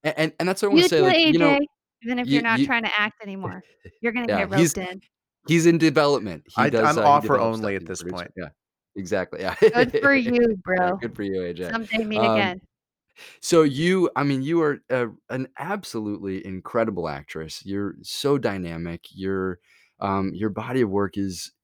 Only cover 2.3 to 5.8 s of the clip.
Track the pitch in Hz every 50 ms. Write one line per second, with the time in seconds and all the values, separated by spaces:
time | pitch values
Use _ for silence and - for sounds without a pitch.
2.3 | 269 - 233 233 226 226 277 277 254 233 226 202 - 208 208 214 214 _ 220 202
3.3 | 196 190 185 175 180 185 - _ _ _ _ - _ _ - 233 220 247 233 233
4.3 | 208 190 196 190 190 180 170 165 - 202 185 180 185 196 _ _ _ _ _ _
5.3 | _ _ _ - 160 170 160 170 170 165